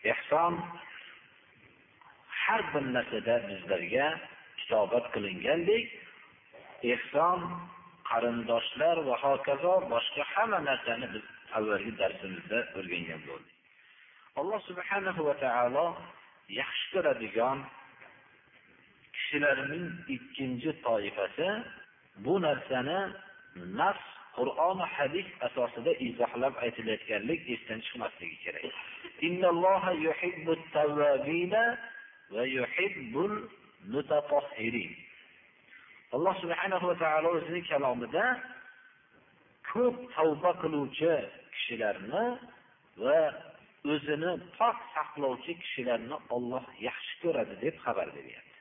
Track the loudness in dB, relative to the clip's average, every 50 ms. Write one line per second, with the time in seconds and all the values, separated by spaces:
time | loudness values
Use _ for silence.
0 | 0 0 -2 0 0 2 4 4 4 4 2 0 -4 -6 -10 -12 -14 -16 -16 -18
1 | -18 -18 -20 -20 -20 -20 _ _ _ _ _ _ -20 -20 -20 _ -20 _ _ _
2 | -20 -20 -20 -20 -18 -12 -6 -4 0 2 2 2 0 0 -2 -2 0 2 0 0
3 | 0 0 -2 -4 2 2 2 2 2 -2 -8 -10 -2 -2 -2 -2 0 0 0 2
4 | 2 2 0 -2 -8 -14 -18 -20 -20 -16 -12 -12 -6 0 2 2 4 4 2 0
5 | 0 0 -4 -4 -4 -4 -4 -4 0 2 2 2 4 4 4 4 2 -2 -10 -14
6 | -18 -20 -20 -20 -20 -20 -20 _ _ _ _ -20 -20 -20 -16 -4 0 0 0 0
7 | 0 0 2 4 6 6 4 2 0 -4 -6 -8 -10 -12 -16 -20 -20 -20 -20 -12
8 | -4 0 2 4 4 4 2 0 0 2 2 2 2 0 -2 2 4 4 4 4
9 | 2 0 0 2 4 4 4 4 4 0 0 2 4 4 4 4 4 4 0 2
10 | 2 0 -2 -2 -4 -2 2 2 2 4 2 0 2 2 0 0 0 -2 -4 -2
11 | -4 -6 -8 -10 -12 -12 -20 -20 -16 -4 -2 0 0 2 0 0 0 -4 -4 0
12 | 0 0 0 -2 -8 -8 -10 -10 -8 -4 -2 -2 -2 -2 -6 -10 -6 -6 -6 -6
13 | -6 -6 -8 -10 -10 -12 -14 -14 -14 _ _ _ _ _ _ _ _ _ -20 _
14 | -20 -20 -20 -20 -20 -12 _ -4 -4 -2 -2 -4 -6 -6 -10 -8 -6 -2 -2 -2
15 | 0 -2 -2 0 2 2 2 2 2 2 4 4 4 4 4 4 2 2 0 -4
16 | -12 -16 -18 -20 -20 -20 _ _ _ _ -6 -6 -6 -4 -4 -6 -6 -2 -2 2
17 | 4 4 2 2 -2 -4 0 2 2 2 2 0 -4 -10 -14 -18 -20 -20 -20 -20
18 | -20 -20 -20 -20 -20 _ _ _ _ _ _ -20 _ _ _ -20 _ _ _ _
19 | _ -16 _ -6 -6 -2 0 2 4 4 4 4 0 -4 -4 -4 -6 -6 -8 -10
20 | -8 -6 -8 -8 -8 -12 -8 -6 -4 -4 -4 -2 -2 -4 -4 -2 0 2 2 2
21 | 0 -2 -2 -2 -4 -4 -2 -2 0 0 0 -2 -6 -10 -14 -18 -20 -20 _ _
22 | _ _ _ -8 0 2 2 4 4 2 2 0 0 -2 -2 -2 0 0 0 0
23 | -2 -4 -6 -12 -16 -20 -20 -20 -20 -20 -16 -14 -12 -8 -2 2 2 2 2 0
24 | -6 -16 -18 -18 -20 -16 -4 -2 -2 -2 2 2 2 2 2 0 -2 -4 0 0
25 | 0 0 0 -2 -4 -6 -8 -4 -4 -2 0 0 -2 -2 -2 -2 0 0 2 2
26 | 0 -4 0 0 0 0 0 0 0 0 0 0 -4 -4 -4 -4 -2 -2 -2 -2
27 | -2 -4 -4 -2 0 -2 -2 -2 -2 -6 -8 -8 -6 -8 -8 -8 -8 -10 -8 -6
28 | -6 -6 -8 -8 -14 -14 -14 -10 -10 -10 -8 -8 -8 -10 -10 -10 -12 -14 -14 -14
29 | -16 -16 -8 -2 -2 0 0 4 4 4 4 6 6 6 6 6 4 2 0 2
30 | 2 0 0 0 -2 -4 -4 -4 0 0 0 0 -2 -2 0 2 2 4 4 4
31 | 6 6 6 4 2 0 0 0 0 2 4 4 4 4 2 0 -6 -14 -16 -16
32 | -18 -20 -20 -20 _ _ -2 -2 0 0 2 0 0 0 0 0 0 0 -2 -4
33 | -8 -6 -2 0 0 0 0 -4 -6 -10 -14 -20 -20 -20 _ _ -12 -4 -4 -4
34 | 0 2 2 2 2 4 2 2 2 2 -8 -4 -4 -2 -2 -2 -4 -6 -10 -14
35 | -18 -20 -20 -20 -20 -20 -20 -20 -20 _ _ _ _ -20 -20 -20 -20 -20 -20 -20
36 | -18 _ -2 2 2 2 2 0 -2 -4 -2 -2 0 0 0 0 2 0 0 2
37 | 2 4 4 4 4 4 2 2 0 -2 -4 -4 -4 0 0 2 2 2 2 0
38 | -2 -2 0 2 2 2 2 0 -4 -12 -16 -18 -18 -20 -20 -20 -20 -20 _ _
39 | _ _ _ -20 _ _ _ _ _ _ _ _ _ -6 0 4 4 4 2 0
40 | -10 -10 0 2 2 2 2 4 2 2 2 2 0 -2 0 0 -2 -2 -2 0
41 | 2 4 4 4 0 -4 -10 -16 -20 -16 -8 -8 -6 -6 -4 -2 0 0 0 -2
42 | -6 -4 -2 0 0 0 -2 -4 -10 -18 -20 -20 -20 _ _ _ _ _ _ -2
43 | 2 4 6 6 6 4 0 -4 -14 -18 -20 -20 -20 -20 _ _ _ -2 -2 -2
44 | 0 -2 -2 0 0 -2 -2 -2 -6 -12 -2 2 2 2 2 0 -6 -8 -6 -6
45 | -6 -6 -4 -2 -2 -2 -2 -2 -6 -10 -10 -8 -8 -10 -8 -6 -2 0 -2 -2
46 | -2 -6 -8 -10 -6 -4 -4 -2 -2 -2 -4 -6 -6 -8 -14 -8 -8 -6 -6 -6
47 | -10 -12 -12 -4 -2 0 2 2 0 -2 -4 -4 -4 -4 -4 -2 -4 -2 0 0
48 | -2 -4 -6 -14 -16 -16 -16 -18 -20 -20 -20 -20